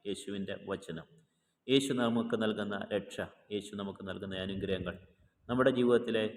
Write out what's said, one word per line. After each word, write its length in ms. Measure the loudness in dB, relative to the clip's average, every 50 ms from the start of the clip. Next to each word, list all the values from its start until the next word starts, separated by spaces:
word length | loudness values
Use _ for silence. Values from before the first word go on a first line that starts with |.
| -8
യേശുവിൻ്റെ 480 | -6 -6 -6 -6 -6 -6 -6 -4 -6 -8 -8 -6 -6
വചനം, 380 | -6 -6 -6 -8 -10 -10 -10 -14 -18 -20 _ _ _ _ _ _ _ _ _ 4
യേശു 240 | 4 4 4 4 2
നമുക്ക് 440 | 2 2 2 2 2 0 0 0 0 0
നൽകുന്ന 340 | 0 0 0 -2 -4 -4 -6 -4 -2 -2
രക്ഷ, 240 | -2 -2 -4 -6 -6 -8 -8 -10 -14 _ -6 -6
യേശു 200 | -6 -6 -6 -8
നമുക്ക് 280 | -6 -6 -6 -8 -8 -8 -8
നൽകുന്ന 280 | -8 -6 -6 -6 -4
അനുഗ്രഹങ്ങൾ 580 | -4 -4 -4 -4 -2 -2 0 -2 -2 -2 -4 -6 -8 -12 -20 _ _ _ _ _ _ _ 0
നമ്മുടെ 220 | 2 4 6 6
ജീവിതത്തിലെ 540 | 6 6 6 6 6 6 4 2 2 2 2 0 -2